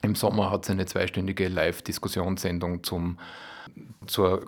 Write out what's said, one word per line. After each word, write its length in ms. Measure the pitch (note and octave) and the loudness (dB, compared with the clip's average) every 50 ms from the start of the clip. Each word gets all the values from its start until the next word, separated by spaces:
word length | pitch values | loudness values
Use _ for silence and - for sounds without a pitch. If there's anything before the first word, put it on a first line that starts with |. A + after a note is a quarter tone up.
im 140 | - G#2 G2+ | 0 0 2
Sommer 360 | - G#2+ G2+ G2+ G#2+ G2 F#2+ | 4 2 4 4 4 4 4
hat's 180 | G2+ F#2+ - - | 2 0 0 0
eine 160 | G2 F#2+ F#2 | 0 0 0
zweistündige 640 | - - F#2 F2+ F#2 - F#2+ F#2 F#2+ F#2+ - F#2 | 0 0 0 0 0 0 0 -2 0 0 0 0
Live-Diskussionssendung 1400 | F#2 F#2 E2 D#2+ F2 F2+ - - - - - - - - G2 F2 F2+ F#2+ - - F#2 F2 E2+ F2 F2 F2 E2+ - | 2 2 2 2 2 0 -2 -4 -6 -6 -4 -4 -2 -2 0 0 0 0 0 -2 -2 -2 -2 -2 -2 -2 -4 -4
zum, 360 | - F#2 F2 E2+ F2+ F2+ - - - - - - - - - - - - - - - - - - | -4 -2 -2 -2 -2 -4 -6 -10 -16 -16 -16 -16 -16 -16 -18 -18 -18 -18 -18 -18 -18 -18 -16 -10
zur 380 | - - G#2+ F#2+ F#2 F#2+ G2 - | -2 2 4 6 6 4 2 0